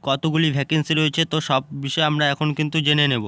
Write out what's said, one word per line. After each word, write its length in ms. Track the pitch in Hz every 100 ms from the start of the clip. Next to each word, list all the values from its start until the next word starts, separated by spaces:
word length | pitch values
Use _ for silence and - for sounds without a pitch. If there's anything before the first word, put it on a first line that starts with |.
কতগুলি 440 | - 139 160 156 160 143
ভ্যাকেন্সি 360 | 139 156 147 156
রয়েছে, 220 | 156 147 165
তো 40 | 156 -
সব 140 | 135 143 139
বিষয়ে 220 | 139 165 151
আমরা 140 | 147 147
এখন 160 | 139 151 143
কিন্তু 180 | 151 160 143
জেনে 200 | 151 147
নেব। 140 | 123